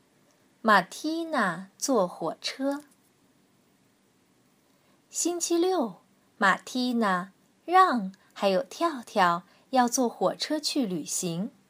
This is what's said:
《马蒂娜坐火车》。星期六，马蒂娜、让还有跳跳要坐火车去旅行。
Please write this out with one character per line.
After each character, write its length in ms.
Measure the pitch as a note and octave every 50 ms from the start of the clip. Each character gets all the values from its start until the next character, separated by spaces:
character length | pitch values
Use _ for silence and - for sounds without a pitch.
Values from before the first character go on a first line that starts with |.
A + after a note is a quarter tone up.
| _ _ _ _ _ _ _ _ _ _ _ _
《马 220 | - A3 G#3 F#3+ F3+
蒂 420 | - - - - D#4 D#4+ E4 E4
娜 460 | E4 D#4 B3+ G#3 F#3 E3 F3+ F#3+ G3 _ -
坐 280 | - - C4+ A3 F#3
火 300 | F3+ - - E3+ D#3+ - - -
车》。 300 | - - - C4+ C#4 C#4+ D4 - - _ _ _ _ _ _ _ _ _ _ _ _ _ _ _ _ _ _ _ _ _ _ _ _ _ _ _ _ _ _ _ _ _ _ _ _ _ _ _ _ _ _ _ _
星 320 | - - - E4 F4 F4
期 160 | E4 - E4+
六， 460 | E4+ E4+ F#4 F#4 E4+ B3 G#3+ E3+ - _ _ _ _ _ _ _
马 220 | - G#3+ F#3+ F3 -
蒂 340 | - - - B3+ B3 B3 A#3+
娜、 400 | A#3 A3+ G3 F#3 F3 F#3 F#3+ - _ _ _ _ _ _
让 480 | E4 F4 F#4 F#4+ F4+ C4 A#3 F#3+ F#3+ - _ _ _ _
还 160 | - G#3 G3+
有 120 | F#3+ F3+ F3+
跳 400 | - - - E4 E4+ D4+ B3 A3
跳 420 | - - G#3+ F#3 F3 E3+ F3 - _ _ _ _ _
要 180 | - B3+ B3 A#3+
坐 180 | A#3+ C4 B3+
火 280 | A3+ - - - E3 D3+
车 260 | - - - D4+ D#4
去 240 | D4 - - D4+ B3
旅 180 | F#3+ F3+ D#3+ -
行。 480 | - - - - E3+ E3 E3+ G3+ C#4 - _ _ _